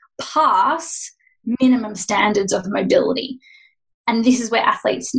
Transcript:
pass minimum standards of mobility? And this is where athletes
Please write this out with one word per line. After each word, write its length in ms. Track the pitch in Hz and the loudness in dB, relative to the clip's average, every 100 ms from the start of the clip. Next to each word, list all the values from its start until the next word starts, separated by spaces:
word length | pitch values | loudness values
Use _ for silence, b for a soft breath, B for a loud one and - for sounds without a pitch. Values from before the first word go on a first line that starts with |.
| B - | B -14
pass 920 | - 302 302 196 - 320 - - - - _ _ - 240 | -4 0 2 4 2 0 -4 -6 -6 -10 _ _ -6 2
minimum 340 | 262 247 214 | 4 4 0
standards 580 | 202 - 202 208 208 190 | -8 -4 0 2 2 0
of 140 | 196 190 | -2 -2
mobility? 720 | 202 190 - - - - - b b b b _ _ - | -2 2 2 2 0 -6 -10 b b b b _ _ -2
And 180 | 226 | 0
this 160 | 226 254 | 0 -4
is 100 | 226 | -2
where 120 | 226 | 0
athletes 500 | - - 220 233 - | 0 0 -2 -4 -4